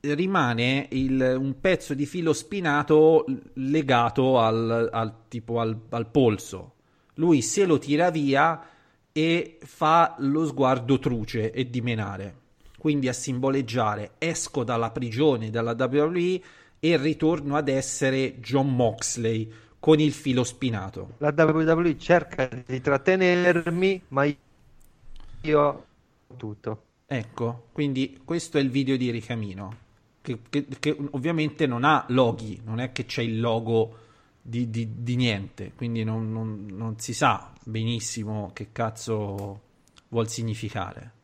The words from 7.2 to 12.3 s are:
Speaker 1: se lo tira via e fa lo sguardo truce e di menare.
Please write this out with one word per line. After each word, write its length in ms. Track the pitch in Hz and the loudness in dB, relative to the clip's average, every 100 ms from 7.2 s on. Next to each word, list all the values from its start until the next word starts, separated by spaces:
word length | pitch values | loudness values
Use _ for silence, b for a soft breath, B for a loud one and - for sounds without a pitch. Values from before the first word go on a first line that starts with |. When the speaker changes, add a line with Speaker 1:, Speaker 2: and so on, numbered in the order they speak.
| 165 151 | 4 4
Speaker 1:
se 240 | - - 190 | 4 0 4
lo 120 | 147 | 4
tira 300 | 135 147 175 | 2 2 2
via 520 | 160 143 135 160 160 B B B B _ | 2 2 4 2 0 B B B B _
e 460 | 151 160 170 - - | -2 0 0 -2 -12
fa 540 | - - 156 165 165 - | -20 -2 4 6 4 2
lo 260 | 139 151 160 | 0 0 0
sguardo 540 | 135 131 131 120 131 | 2 2 2 2 2
truce 520 | 131 120 107 117 110 | 2 -4 -4 -4 -4
e 180 | 123 127 | -4 -4
di 120 | 120 | -4
menare. 540 | 120 113 101 98 101 | -4 -4 -4 -8 -12